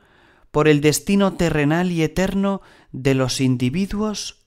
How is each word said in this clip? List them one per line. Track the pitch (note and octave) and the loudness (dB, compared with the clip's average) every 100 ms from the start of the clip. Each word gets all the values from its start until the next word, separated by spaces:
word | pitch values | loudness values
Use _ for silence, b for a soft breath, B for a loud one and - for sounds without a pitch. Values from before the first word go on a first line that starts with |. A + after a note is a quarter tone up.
| b b b b b | b b b b b
por | D3 D3+ | 2 4
el | D3 | 4
destino | D3+ C#3+ - G3+ G3 | 4 0 0 2 2
terrenal | F3+ E3+ D#3 C#3+ E3 F3+ | 0 0 0 0 0 0
y | E3+ | -2
eterno | D#3 D#3+ F#3 G3 G3 G3 b b b | -2 -2 -2 -2 -2 -4 b b b
de | - C3 | -4 0
los | C3 B2+ B2+ | 0 0 0
individuos | C3 B2 B2+ D#3+ G3 G#3 G#3+ G3+ - - | 0 0 -2 -2 -4 -4 -4 -6 -12 -16